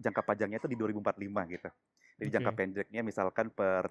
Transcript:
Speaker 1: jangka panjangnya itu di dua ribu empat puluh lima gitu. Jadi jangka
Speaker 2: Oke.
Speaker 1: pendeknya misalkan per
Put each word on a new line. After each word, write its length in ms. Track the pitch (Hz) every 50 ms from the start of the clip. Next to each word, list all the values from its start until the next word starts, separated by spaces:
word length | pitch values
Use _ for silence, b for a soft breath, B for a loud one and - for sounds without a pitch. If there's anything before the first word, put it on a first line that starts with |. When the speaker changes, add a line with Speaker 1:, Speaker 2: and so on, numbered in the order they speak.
| -
Speaker 1:
jangka 180 | 117 98 107 -
panjangnya 320 | - 104 101 107 98 110 113
itu 80 | -
di 80 | 147 123
dua 160 | 113 110 107
ribu 80 | 104 104
empat 160 | 101 104 -
puluh 160 | 98 101 101
lima 160 | 101 104 87
gitu. 220 | 82 87 - - 87 - _ _ _ _ b b b b b
Jadi 160 | 113 107 104
jangka 160 | 104 104 107 107
Speaker 2:
Oke. 40 | 113
Speaker 1:
pendeknya 400 | 95 95 95 101 98 - 104 117
misalkan 480 | 113 110 - 107 95 92 - - 113 113
per 400 | - - 101 95 95 92 90 95